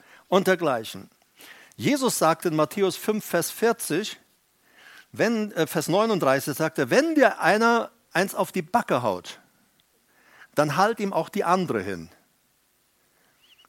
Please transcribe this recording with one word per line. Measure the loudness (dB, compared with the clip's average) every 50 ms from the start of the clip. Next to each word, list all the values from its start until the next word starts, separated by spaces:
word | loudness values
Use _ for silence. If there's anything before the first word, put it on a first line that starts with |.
| _ _ -20 -20 _ 0
und | 0 2 4
dergleichen. | 4 0 2 2 -2 -2 -2 -4 -8 -12 -14 -16 -18 _ _ _ _ _ _ -20 -20 -20 -20 -20 -20 _
Jesus | -4 -2 0 0 2 0 -2 0 2
sagt | 2 2 2 2 0
in | -2 0
Matthäus | 0 0 0 0 0 0 0 -2
fünf, | -4 -4 -4 -4 -4 -4
Vers | -2 -2 -2 -2 -2
vierzig, | -6 -2 0 0 0 0 -4 -4 -4 -4 -4 -6 -10 -14 _ _ _ _ _ _ _ _ _ _ _ _ -20 -20 -20 -20 -20 _ -4
wenn, | -2 0 0 0 -2 -4 -4 -2
äh, | -4 -4
Vers | -2 -2 -4 -2 0
neununddreißig | 2 2 2 2 2 2 2 2 2 2 0 -4 -4
sagt | -2 -4 -4 0 -2
er, | -2 2
"Wenn | 2 2 2 2 2
dir | 4 4 4 2 2
einer | 2 2 2 4 4 4 4 2 0 -4 _ _ _ _ -2
eins | -2 0 0 0
auf | -4 -4 -2 -2
die | -6 -6
Backe | 0 -2 -2 0 0 -2 0 0
haut, | -2 -4 -4 -8 -14 -18 -20 _ _ _ _ _ _ _ _ _ _ _ _ _ _ _ _ _ _ _ -20 -20 _ -2
dann | -2 0 0 2
halt | 2 2 2 2 -2
ihm | -4 -4 -2
auch | -4 -4 -4
die | -6 -4 0
andere | 0 0 0 0 -2 -2 -4 -4
hin." | -4 -8 -10 -10 -16 -18 _ _ _ _ _ _ _ _ _ _ _ _ _ _ _ _ _ _ _ _ _ _ _ _ _ _ _ _ _ _